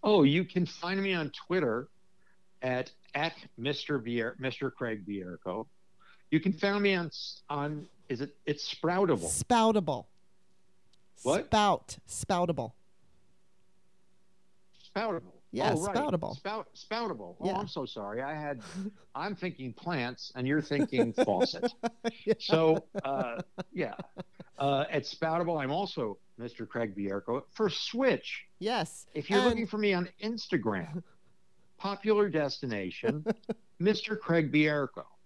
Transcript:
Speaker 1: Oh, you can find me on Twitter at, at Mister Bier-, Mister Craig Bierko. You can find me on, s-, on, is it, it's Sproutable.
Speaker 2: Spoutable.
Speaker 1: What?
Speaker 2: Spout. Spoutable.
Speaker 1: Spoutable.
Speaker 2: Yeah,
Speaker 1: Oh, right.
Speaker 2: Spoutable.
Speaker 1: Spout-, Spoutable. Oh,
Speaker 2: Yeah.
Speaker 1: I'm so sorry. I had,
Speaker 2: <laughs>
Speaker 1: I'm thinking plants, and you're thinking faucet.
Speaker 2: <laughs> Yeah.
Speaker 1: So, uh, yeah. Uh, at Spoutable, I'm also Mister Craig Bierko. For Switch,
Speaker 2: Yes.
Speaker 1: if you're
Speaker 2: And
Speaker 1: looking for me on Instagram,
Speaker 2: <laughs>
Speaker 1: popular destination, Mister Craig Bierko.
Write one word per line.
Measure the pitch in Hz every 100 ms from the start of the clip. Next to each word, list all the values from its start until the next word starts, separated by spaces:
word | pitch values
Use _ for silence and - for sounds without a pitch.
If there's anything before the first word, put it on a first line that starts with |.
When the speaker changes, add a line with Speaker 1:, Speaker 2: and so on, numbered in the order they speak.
Speaker 1:
Oh, | 208 208
you | 139 160 180
can | 185 175
find | - 175 190
me | 196
on | 180 147
Twitter | - - 185 139 110 131 - - - - - - -
at, | 127 127 127 - - 143
at | 160 - - -
Mister | 123 139 - 143
Bier-, | 117 120 113 -
Mister | 131 - 135
Craig | - 123 110 92
Bierko. | 98 90 85 - 95 110 _ _ - - - -
You | 156
can | 185
find | 160 202 202
me | 202
on, | 185 165
s-, | - - - -
on, | 147 147 151 - - -
is | 120
it, | 143 - -
it's | - -
Sproutable. | - 160 180 202 - 82 -
Speaker 2:
Spoutable. | - 240 220 214 160 127 - - - - - - - - - - - -
Speaker 1:
What? | 127 175 -
Speaker 2:
Spout. | 220 208 165 - - -
Spoutable. | - - 180 175 147 117 - - - - - - - - - - - - - - - - - - - - - - -
Speaker 1:
Spoutable. | 226 170 180 - _
Speaker 2:
Yeah, | 214 - 170
Speaker 1:
Oh, |
right. | 190 233
Speaker 2:
Spoutable. | 294 180 - 135
Speaker 1:
Spout-, | 196 220 - -
Spoutable. | - 220 233 135 90 -
Oh, | 185
Speaker 2:
Yeah. | 190
Speaker 1:
I'm | 208
so | - 127
sorry. | - 101 113
I | 135 156
had, | 147 139 113 170 196
Speaker 2:
<laughs> | - - 131
Speaker 1:
I'm | 185 196
thinking | 180 - 131
plants, | 110 170 165 120 127 - 131
and | 127
you're | 151
thinking | 147 143 294 - 233
faucet. | - 247 180 247 - 240 -
Speaker 2:
<laughs> | 233 - 233 - -
Yeah. | 220
Speaker 1:
So, | - 160 160 160 - 202 135
uh, | 135 123 117 - - 180
yeah. | - 131 - - - - - - -
Uh, | 139 139 147
at | 147
Spoutable, | 139 - 160 165 170 160
I'm | 131
also | 156 202 - 113 98 - -
Mister | 117 - 110
Craig | 120 117 98
Bierko. | 101 98 107 123 -
For | - 214
Switch, | - - 233 262 - - - - -
Speaker 2:
Yes. | 196 240 165 - -
Speaker 1:
if | 156 147
you're | 208
Speaker 2:
And | 247
Speaker 1:
looking | 233 226
for | 214
me | 208
on | 180 175 -
Instagram, | 214 233 - 175 110 101 82 165 - - - -
Speaker 2:
<laughs> | - - - -
Speaker 1:
popular | 196 196 208 208 208
destination, | 156 143 - 131 107 90 - 117 147 180 220 - 220 - _
Mister | 175 214 - 214
Craig | - 170 151
Bierko. | 151 151 147 135 - - -